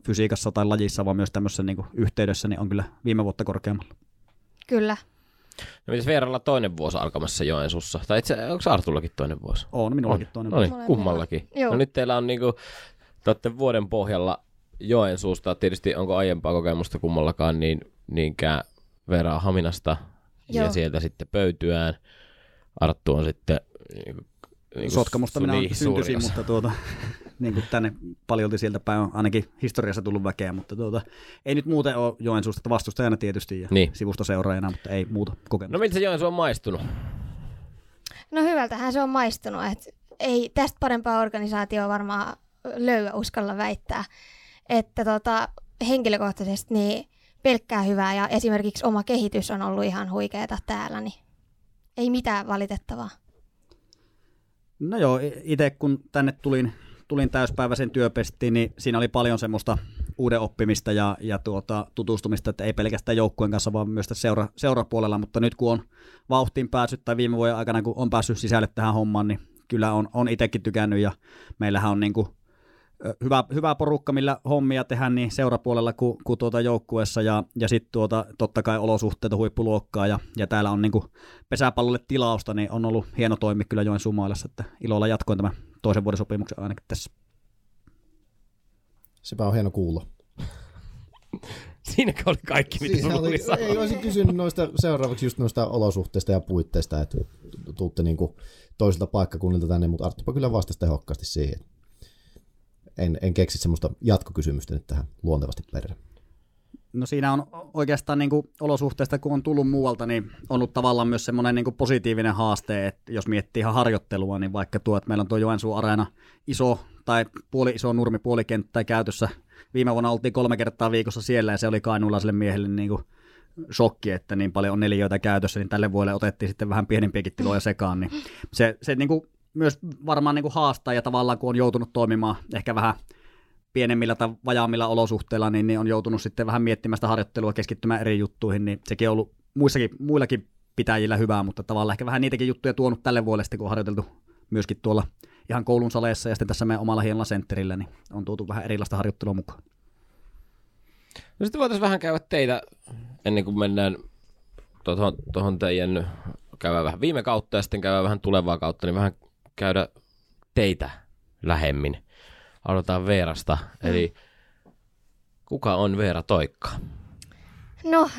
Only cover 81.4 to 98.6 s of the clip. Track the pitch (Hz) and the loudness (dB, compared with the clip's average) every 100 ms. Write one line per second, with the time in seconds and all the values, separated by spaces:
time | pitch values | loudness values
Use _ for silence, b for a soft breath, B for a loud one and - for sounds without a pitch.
81.4 | - 123 131 123 120 123 - 135 117 110 | -6 0 2 2 2 0 -2 0 0 0
82.4 | - 104 104 113 113 110 - - 113 107 | -2 -4 -2 -2 0 -2 -2 -2 0 2
83.4 | 107 104 101 107 104 101 110 104 98 95 | 0 0 0 0 0 0 0 -2 -2 -4
84.4 | - - 98 - 110 104 110 107 - 98 | -8 -12 -12 -8 -2 0 2 0 0 0
85.4 | 98 B B - 110 101 101 98 107 104 | 0 B B -2 2 2 2 -2 -2 -4
86.4 | 98 - 101 101 - 107 - _ _ _ | -6 -8 -8 -8 -8 -10 -10 _ _ _
87.4 | _ _ _ _ _ _ _ _ _ _ | _ _ _ _ _ _ _ _ _ _
88.4 | _ _ _ _ _ _ _ _ - 113 | _ _ _ _ _ _ _ _ -10 -2
89.4 | 104 110 101 98 87 82 - - _ - | 2 2 2 0 0 -2 -6 -16 _ -12
90.4 | B B B B B B - - _ - | B B B B B B -20 -20 _ -14
91.4 | B B B B - - 262 - - 143 | B B B B -2 2 2 2 0 -2
92.4 | - 143 139 - 151 175 147 165 165 160 | 0 -2 0 -4 0 0 2 0 0 0
93.4 | - 196 220 208 214 214 220 202 185 175 | 0 0 0 0 0 -2 0 4 4 4
94.4 | 175 165 160 143 170 147 131 120 127 - | 0 -2 0 0 2 2 0 -2 -4 0
95.4 | 117 - 113 120 107 95 90 101 - 95 | -2 0 0 2 2 0 -2 -2 2 0
96.4 | - 90 80 - - 76 73 - - - | 2 -2 0 -2 0 -2 -2 -4 -6 -10
97.4 | - - - - 90 - 85 80 82 b | -20 -16 -14 -6 -4 0 0 2 -2 b
98.4 | b b | b b